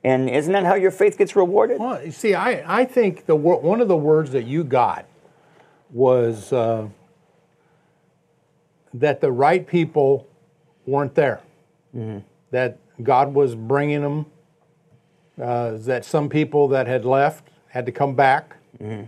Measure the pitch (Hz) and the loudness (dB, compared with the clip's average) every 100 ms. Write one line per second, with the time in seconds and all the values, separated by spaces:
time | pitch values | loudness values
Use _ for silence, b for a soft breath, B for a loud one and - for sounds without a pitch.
0 | 127 131 131 131 151 196 180 196 185 185 | 2 0 0 -2 0 0 2 2 0 2
1 | 208 - 196 202 175 202 226 233 240 190 | 0 2 0 2 2 2 2 -2 -4 -8
2 | 160 135 220 180 214 185 165 202 254 254 | -10 -6 -2 0 -2 -4 -2 -2 0 2
3 | 208 - - 156 156 175 151 220 226 165 | 0 -2 0 2 4 2 0 0 2 2
4 | 147 156 147 131 117 151 147 127 110 82 | 4 2 2 -4 -2 -4 0 0 0 -2
5 | - _ _ b b b b b _ 120 | -12 _ _ b b b b b _ 0
6 | 131 127 117 110 101 131 113 113 107 - | 2 4 0 -4 -4 -2 0 -2 -6 -16
7 | _ _ _ _ _ _ _ _ _ _ | _ _ _ _ _ _ _ _ _ _
8 | _ _ _ _ _ _ _ _ _ 120 | _ _ _ _ _ _ _ _ _ -2
9 | 147 139 143 123 139 180 - 175 160 151 | -2 0 -2 2 2 2 0 -2 0 2
10 | 139 135 - _ _ _ _ _ - 139 | 2 0 -2 _ _ _ _ _ -6 -4
11 | 143 - 139 110 - _ _ _ _ 123 | 0 0 0 -2 -12 _ _ _ _ -12
12 | 110 101 101 _ _ 127 127 - _ - | -10 -12 -14 _ _ -2 -2 -6 _ -8
13 | 120 127 139 139 139 113 113 139 147 147 | 0 2 2 2 0 -2 -2 0 0 -2
14 | 147 151 147 _ _ _ _ _ _ _ | -2 -4 -8 _ _ _ _ _ _ _
15 | _ _ _ - 123 120 117 110 110 123 | _ _ _ -10 -4 -2 -4 -6 -4 -4
16 | - 160 147 151 151 147 143 135 120 127 | -2 -4 -2 -2 0 2 2 2 0 -2
17 | 117 135 147 151 _ _ _ 127 120 123 | 0 2 2 -2 _ _ _ -8 -8 -4
18 | 139 135 139 139 - - _ - 107 107 | -2 2 2 2 -4 -20 _ -14 -12 -10